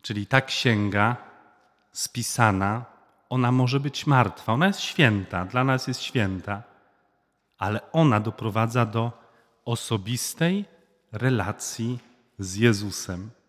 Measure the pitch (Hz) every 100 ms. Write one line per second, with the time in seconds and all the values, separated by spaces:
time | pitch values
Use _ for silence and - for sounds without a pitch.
0 | - 104 104 131 - - 127 107 104 101
1 | 107 123 - - _ _ _ _ _ -
2 | - 120 117 - 110 95 98 113 123 _
3 | _ _ _ 127 123 127 127 139 143 -
4 | 151 135 107 - - 117 185 196 - -
5 | 135 101 90 92 92 123 131 127 - 127
6 | - 127 101 92 98 101 117 _ _ _
7 | _ _ _ _ _ _ 95 104 - 160
8 | 156 107 107 - 110 107 113 123 110 113
9 | 117 - _ _ _ _ - 117 - 113
10 | 95 120 - - 170 196 202 _ _ _
11 | _ 107 123 123 95 107 - - 113 123
12 | _ _ _ - 95 95 120 101 104 -
13 | - 90 104 _